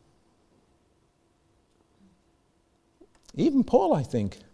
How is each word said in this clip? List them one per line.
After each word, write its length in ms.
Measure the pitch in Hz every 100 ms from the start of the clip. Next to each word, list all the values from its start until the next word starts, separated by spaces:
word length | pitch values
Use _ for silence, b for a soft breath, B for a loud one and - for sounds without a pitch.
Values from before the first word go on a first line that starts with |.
| _ _ _ _ _ _ _ _ _ _ _ _ _ _ _ _ _ _ _ _ 196 _ _ _ _ _ _ _ _ _ - _ -
Even 300 | - 262 277
Paul, 300 | - 247 381
I 80 | 202
think, 380 | 123 117 101 - -